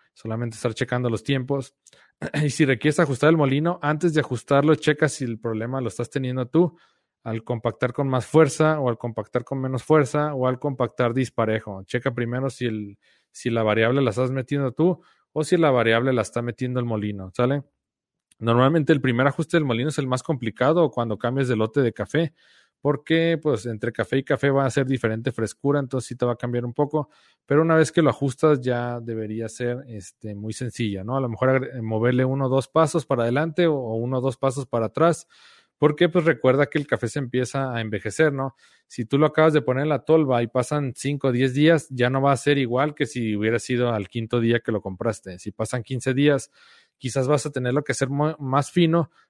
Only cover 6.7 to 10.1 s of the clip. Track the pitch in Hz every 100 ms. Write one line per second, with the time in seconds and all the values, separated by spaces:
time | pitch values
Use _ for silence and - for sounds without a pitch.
6.7 | - _ _ _ _ 120 113 - 120 117
7.7 | - 123 - 139 131 - 156 151 - 156
8.7 | 156 131 113 120 110 107 123 - 135 131
9.7 | 131 - 156 135